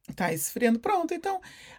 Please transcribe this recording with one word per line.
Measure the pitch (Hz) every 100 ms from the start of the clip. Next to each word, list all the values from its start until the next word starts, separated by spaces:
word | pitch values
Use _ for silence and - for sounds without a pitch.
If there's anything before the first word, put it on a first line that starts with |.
| - -
Tá | 175
esfriando, | 160 - - 233 226
pronto, | 381 392 330
então. | 349 392 381 - - -